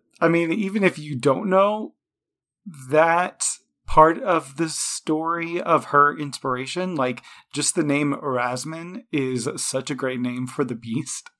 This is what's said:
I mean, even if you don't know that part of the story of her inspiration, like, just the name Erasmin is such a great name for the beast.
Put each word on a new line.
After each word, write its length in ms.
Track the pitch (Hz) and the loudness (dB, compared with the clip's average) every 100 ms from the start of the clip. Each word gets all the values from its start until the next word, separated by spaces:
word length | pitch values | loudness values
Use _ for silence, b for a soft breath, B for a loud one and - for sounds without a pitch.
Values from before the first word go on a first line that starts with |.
| _ - | _ 0
I 80 | 165 | 2
mean, 240 | 165 165 | 2 0
even 320 | 165 190 208 | 0 -2 2
if 140 | 190 - | 2 2
you 200 | 151 135 | -6 0
don't 320 | 139 131 202 | 2 2 2
know 440 | 190 202 214 214 - _ _ _ _ _ _ 202 147 131 | 4 4 0 -8 -14 _ _ _ _ _ _ -20 -16 0
that 540 | 151 165 170 180 - - - _ _ - | 4 6 4 0 -4 -6 -6 _ _ 2
part 340 | 160 156 165 | 8 8 6
of 340 | 214 165 139 139 | 0 0 0 -4
the 120 | 165 | -4
story 920 | - - - - 156 160 170 165 170 | -4 -6 -6 -2 -2 -2 -4 -4 -4
of 260 | 175 156 127 | 2 2 4
her 300 | 143 143 151 | 4 4 2
inspiration, 760 | 147 - 139 127 131 180 185 | -8 -6 -4 -4 -4 -4 -4
like, 280 | 160 127 123 B B _ | -2 -2 -4 B B _
just 220 | 147 143 | -4 -2
the 80 | - | 0
name 280 | 151 143 147 | 0 2 0
Erasmin 920 | 139 147 123 123 127 151 165 170 196 - | -2 -2 0 0 -2 -8 -10 -12 -14 -6
is 360 | 151 131 127 123 - | -2 -2 -2 -4 -4
such 340 | - 135 131 | -4 -4 -4
a 40 | |
great 260 | 139 131 127 | -4 -4 -2
name 260 | 123 123 127 | -4 -4 -6
for 180 | - | -4
the 100 | 127 | -4
beast. 560 | 117 120 113 - - - | -6 -6 -6 -6 -10 -14